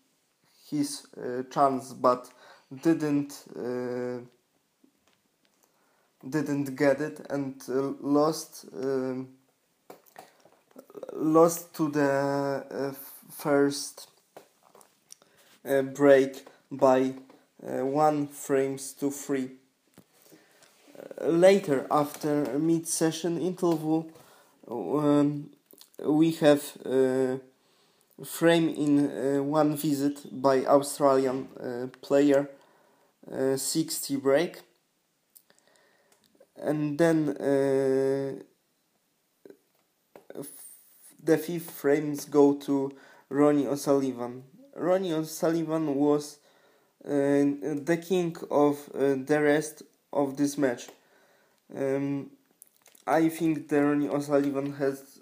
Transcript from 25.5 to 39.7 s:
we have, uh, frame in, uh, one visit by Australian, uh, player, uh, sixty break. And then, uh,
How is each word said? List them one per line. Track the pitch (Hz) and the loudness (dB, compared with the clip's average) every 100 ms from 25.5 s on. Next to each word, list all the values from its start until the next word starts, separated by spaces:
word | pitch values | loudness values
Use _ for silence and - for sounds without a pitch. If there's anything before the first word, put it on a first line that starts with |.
| - _ - - - | -20 _ -20 -20 -6
we | - 151 165 | 0 4 4
have, | 160 156 147 - - | 4 6 4 2 -10
uh, | - 131 131 131 131 131 - _ _ _ _ _ _ - | -2 2 2 2 0 -2 -10 _ _ _ _ _ _ -18
frame | - - 165 170 160 | -14 2 4 4 2
in, | - 151 143 143 | 0 2 2 2
uh, | 95 135 139 | -2 -2 -2
one | 139 156 151 147 | 0 2 2 0
visit | 156 139 143 143 - | -2 0 -2 -4 -12
by | 131 135 135 | -2 2 2
Australian, | - 143 135 - 143 135 135 131 - - | 4 4 4 2 4 4 2 -2 -8 -12
uh, | 127 120 127 - | -10 -8 -10 -12
player, | - 143 143 139 143 - _ _ _ _ _ _ - | 0 4 6 4 2 -8 _ _ _ _ _ _ -12
uh, | 127 135 135 | -4 -2 -2
sixty | - 165 160 - - 139 | -2 -4 -4 -6 -6 -2
break. | 135 143 175 - - _ _ _ _ _ _ - _ _ _ _ _ _ _ _ _ _ _ - | 2 2 2 -8 -20 _ _ _ _ _ _ -20 _ _ _ _ _ _ _ _ _ _ _ -8
And | - 151 151 147 | -4 -2 -4 2
then, | 165 160 147 | 2 4 0
uh, | - 131 139 139 135 135 135 135 139 135 135 - _ _ _ _ _ _ _ _ _ - - _ | -2 0 2 2 2 2 2 0 -2 -4 -8 -16 _ _ _ _ _ _ _ _ _ -20 -20 _